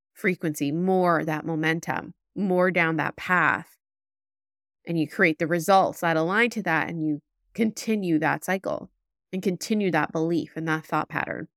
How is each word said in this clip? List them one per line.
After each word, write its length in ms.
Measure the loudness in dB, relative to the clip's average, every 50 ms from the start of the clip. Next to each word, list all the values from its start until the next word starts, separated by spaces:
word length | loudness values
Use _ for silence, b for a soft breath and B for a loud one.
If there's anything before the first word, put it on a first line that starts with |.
| _ _
frequency, 600 | _ -4 -2 -2 0 0 -2 -4 -4 -2 -2 -2
more 480 | -2 0 2 2 2 4 4 4 2 2
of 60 | 0
that 180 | -2 -4 -4 -4
momentum, 680 | -4 -4 -2 0 0 0 -2 -4 -4 -6 -6 -8 -10 -14 _ _ _ _
more 360 | -4 -2 0 2 2 2 2
down 260 | 2 2 2 2 0
that 200 | 0 -2 -2 -4
path. 600 | -6 -2 0 2 2 4 2 2 0 -4 -12 _ _ _ _ _ _ _ _ _ _ _ _ _ _ _ _ _ _ _ _ _ _ _
And 120 | -4 -2 0
you 100 | 0 0
create 300 | 2 2 2 2 2 0
the 80 | -2 -2
results 520 | 0 0 4 4 6 6 6 4 0 -2
that 160 | 0 0 2
align 340 | 2 2 2 2 2 2 2
to 120 | 0 -4
that, 260 | -2 0 0 0 0 -2
and 160 | -4 -2 -2
you 160 | -2 -2 -4 -6 _ _ _ _ _ -4
continue 640 | -2 -2 -2 -2 -4 -4 -2 -2 0 0 0 2 2
that 240 | 2 0 -2 -2 -2
cycle 460 | -4 -4 -4 -2 -4 -6 -6 -8 -12 _ _ _ _ _ _ _ _
and 100 | -8 -4
continue 480 | -2 -2 -2 -2 -2 -2 0 0 2 2
that 220 | 2 0 0 0
belief 400 | -2 -2 -2 0 0 -2 -2 -4 -8
and 100 | -6 -2 -2
that 180 | -2 -2 -2
thought 220 | -4 -4 -4 -4 -2
pattern. 400 | -4 -4 -4 -4 -6 -8 -10 -14 _